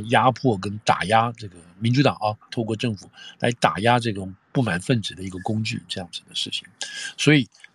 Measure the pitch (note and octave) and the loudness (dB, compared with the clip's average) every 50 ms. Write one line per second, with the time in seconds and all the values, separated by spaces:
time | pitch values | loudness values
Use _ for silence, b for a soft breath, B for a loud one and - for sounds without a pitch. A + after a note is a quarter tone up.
0 | G#2 A2+ B2 A2+ A2+ C3 A#2 - - C3 G#2+ F#2 G2 G#2 G2+ G#2+ - - A#2 - | 0 2 2 4 4 4 2 2 0 0 0 0 -2 -6 -8 -4 -2 0 0 0
1 | E2+ F2+ A2 A2+ A#2 A#2+ A#2 - A2 G2+ - - - - - F#2+ A2 A#2 B2 C#3 | 0 2 4 4 4 2 -2 -6 -12 -16 -16 -18 -20 -20 -10 -2 0 2 4 4
2 | C#3 B2 F#2 - G#2+ G#2+ G#2+ - - _ - B2+ A2+ G#2+ A2+ G#2 - A#2+ G#2 - | 4 4 2 2 -2 -2 -2 -4 -8 _ -6 -6 -4 -2 -2 -2 -2 -4 -4 -6
3 | - - B B B B B B A#2+ A#2+ A#2+ - - G#2+ - F#2 G#2 A#2 B2 B2 | -10 -16 B B B B B B -2 -2 0 2 2 2 2 2 4 4 4 4
4 | A2+ A#2 G2 G2 F#2+ F#2+ F#2 - _ _ - C3+ B2 G#2+ - F2 - - C3 A2+ | 2 -2 -4 -6 -8 -10 -12 -16 _ _ -2 0 0 0 0 -2 0 0 0 0
5 | F#2+ - - - F#2+ G2 F#2 F2+ F#2+ - G#2+ A2 A2 A2 A2+ - - - - G2+ | -2 -4 -8 -10 -12 -12 -10 -8 -6 -4 -4 -2 -4 -4 -6 -8 -10 -10 -10 -10
6 | F2+ - - - - _ - - - - - - - - _ _ B B B B | -10 -10 -14 -16 -18 _ -8 -8 -8 -6 -8 -10 -10 -12 _ _ B B B B
7 | B B B B - D3 D3+ C#3+ A#2 - B B B B _ | B B B B 4 4 4 4 4 0 B B B B _